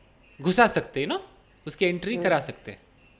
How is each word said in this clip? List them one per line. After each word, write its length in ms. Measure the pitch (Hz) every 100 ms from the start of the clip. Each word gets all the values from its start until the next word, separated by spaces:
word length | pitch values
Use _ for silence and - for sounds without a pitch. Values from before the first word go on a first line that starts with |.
| _ _ - -
घुसा 260 | 147 185 226
सकते 320 | - - -
हैं 80 | 143
ना, 160 | 359 - - _ _ -
उसकी 180 | - 180
entry 320 | 175 180 233
करा 220 | 180 160
सकते 320 | 139 - -
हैं। 100 | 95 _ _ _ _